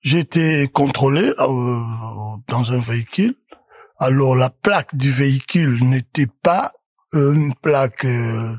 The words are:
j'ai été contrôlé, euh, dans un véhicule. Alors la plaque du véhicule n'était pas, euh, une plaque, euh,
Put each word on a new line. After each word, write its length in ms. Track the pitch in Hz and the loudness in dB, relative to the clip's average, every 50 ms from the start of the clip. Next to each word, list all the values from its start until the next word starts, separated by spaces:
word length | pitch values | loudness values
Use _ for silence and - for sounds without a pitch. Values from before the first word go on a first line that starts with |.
j'ai 180 | - 139 147 170 | -2 0 0 0
été 480 | 151 - - 170 160 160 156 147 143 135 | -2 -2 -2 0 0 2 2 0 -2 0
contrôlé, 640 | _ 147 143 139 - - 139 135 139 156 214 277 - - | _ 0 0 0 0 0 0 2 2 2 0 0 0 0
euh, 420 | - - 131 123 123 123 123 117 117 117 113 113 110 113 110 101 104 107 107 107 120 | -2 0 0 -2 -2 -2 -4 -4 -6 -6 -8 -10 -10 -12 -10 -10 -10 -10 -10 -12 -8
dans 240 | - 120 123 123 113 | -4 -2 -2 -2 -2
un 80 | 127 123 | -2 -4
véhicule. 560 | 117 113 117 117 113 _ - - 202 233 262 _ _ _ - _ _ _ - - - _ _ | -2 -2 -4 -4 -6 _ -2 -2 -2 -2 -2 _ _ _ -20 _ _ _ -20 -20 -20 _ _
Alors 400 | _ 135 131 135 139 135 131 131 | _ 0 2 2 2 4 4 4
la 120 | 127 127 127 | 2 2 0
plaque 460 | - _ - 202 202 175 - - - | -2 _ 0 2 2 2 -2 -4 -4
du 160 | 135 131 139 | -2 0 0
véhicule 720 | 131 127 143 139 135 135 - - - 175 165 139 123 117 127 | 0 2 2 2 0 0 -2 -2 0 0 2 2 2 2 2
n'était 420 | 127 131 131 120 _ _ 156 143 110 _ _ | 2 2 0 -2 _ _ -2 -2 -2 _ _
pas, 300 | - 170 175 196 - - _ _ _ _ _ _ _ _ - | 0 2 2 2 -2 -6 _ _ _ _ _ _ _ _ 0
euh, 180 | 151 139 139 147 | 2 2 4 2
une 200 | 156 151 143 131 | 2 0 0 -4
plaque, 520 | _ - 160 147 139 135 120 - - - | _ 0 0 2 2 0 -2 -2 -4 -2
euh, 500 | 131 123 120 117 117 113 113 113 113 113 | -2 -2 -2 -2 -4 -4 -4 -6 -6 -8